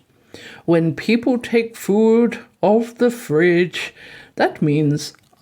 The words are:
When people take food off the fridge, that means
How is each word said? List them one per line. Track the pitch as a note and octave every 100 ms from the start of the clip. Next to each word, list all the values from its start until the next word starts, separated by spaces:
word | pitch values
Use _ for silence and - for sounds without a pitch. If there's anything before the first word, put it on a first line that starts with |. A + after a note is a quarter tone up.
| _ _ _ - - - -
When | E3+ E3 D3
people | - A#3 B3+ B3
take | - A#3 A3+ -
food | - G3+ A3 A3+ A#3 - - -
off | F3+ A3 A#3 -
the | A#3+
fridge, | A#3+ - D3+ F3 E3+ F3+ - - - - - - -
that | F#4 F4+
means | D#3 D3 D3+ D3 - - _ _